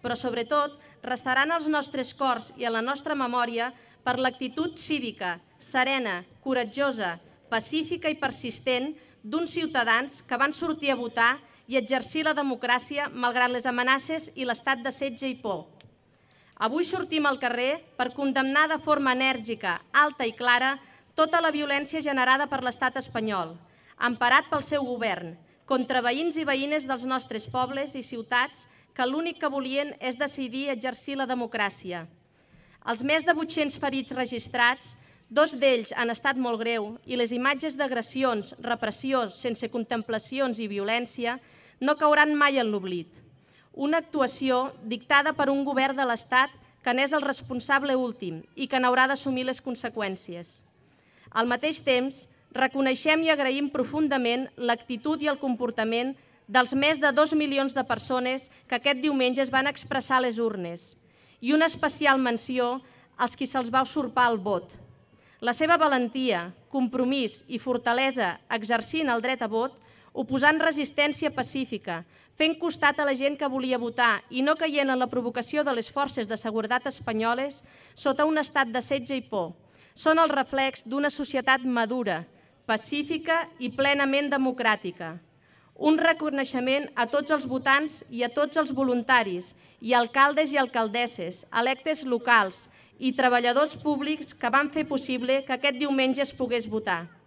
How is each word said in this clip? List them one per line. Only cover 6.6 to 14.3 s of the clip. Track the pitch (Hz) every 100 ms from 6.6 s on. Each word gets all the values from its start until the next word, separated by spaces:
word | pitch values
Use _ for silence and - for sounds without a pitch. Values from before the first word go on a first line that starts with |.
| 233 254 277 233 185 170 - _ _
pacífica | 226 226 311 320 349 320
i | 311
persistent | 262 214 247 220 - 254 269 302 - _
d'uns | 214 294 330 339
ciutadans | 320 262 233 226 269 - -
que | 247
van | 277
sortir | 294 320 311 285
a | 254
votar | 240 233 233 277 - _ -
i | 262
exercir | 226 262 - 311 311
la | 294
democràcia | 277 247 247 247 247 285 285
malgrat | - 247 240 247
les | 247 254
amenaces | 240 247 269 269 320 320